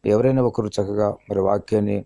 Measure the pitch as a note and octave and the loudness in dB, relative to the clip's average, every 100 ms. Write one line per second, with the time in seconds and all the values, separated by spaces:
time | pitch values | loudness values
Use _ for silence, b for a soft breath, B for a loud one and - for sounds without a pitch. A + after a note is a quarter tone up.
0 | G#2 G#2+ B2+ C3 B2 - G#2 - G2 G2+ | 2 2 2 2 0 -2 -4 -4 -4 0
1 | G#2 - - G2 F#2+ G#2 - G#2+ G#2 G2+ | -2 -2 -6 -2 0 0 0 0 0 -2